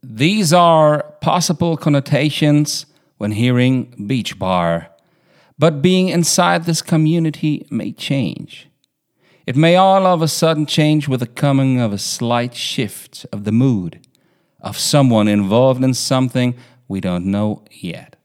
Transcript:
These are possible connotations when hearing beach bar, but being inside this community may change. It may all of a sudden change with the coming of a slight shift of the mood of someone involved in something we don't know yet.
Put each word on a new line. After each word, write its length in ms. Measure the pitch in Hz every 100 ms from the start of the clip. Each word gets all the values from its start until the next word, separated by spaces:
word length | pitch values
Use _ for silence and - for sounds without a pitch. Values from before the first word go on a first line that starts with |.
These 500 | 127 110 151 214 180
are 520 | 175 175 160 151 151 - -
possible 560 | - 165 170 165 170 160
connotations 1040 | - 143 135 143 147 - 151 147 147 - - _ _ _
when 160 | 104
hearing 720 | 104 120 123 127 131 - - 104
beach 320 | 131 98 95
bar, 520 | 95 92 85 85 82 _ _ _ _ _ _ _
but 220 | 151 147
being 280 | 156 185 185
inside 560 | 160 165 - 175 175
this 180 | 165 165
community 840 | - 165 156 170 160 151 156 147 -
may 220 | 117 -
change. 760 | - - 139 98 - - - - _ _ _ _ _ _ _ -
It 100 | 123
may 200 | 165 180
all 280 | 190 196
of 160 | 190 180
a 80 | 160
sudden 380 | - 160 156 151
change 420 | - 151 151 143
with 120 | 147
the 60 | 120
coming 540 | - 143 135 135 127
of 140 | 117
a 40 | 101
slight 560 | - - 120 120 123
shift 680 | - - - 113 - - - -
of 120 | 107
the 80 | 101
mood 540 | 110 135 110 90 80 _ _ _ _ _ _
of 160 | - 104
someone 520 | - 151 135 113 104
involved 540 | 104 98 110 131 127
in 120 | 131
something 640 | 123 - 131 131 127 123 123 - _ _
we 120 | 98
don't 240 | 92 90
know 400 | 92 101 107 107 _
yet. 460 | - 87 92 - _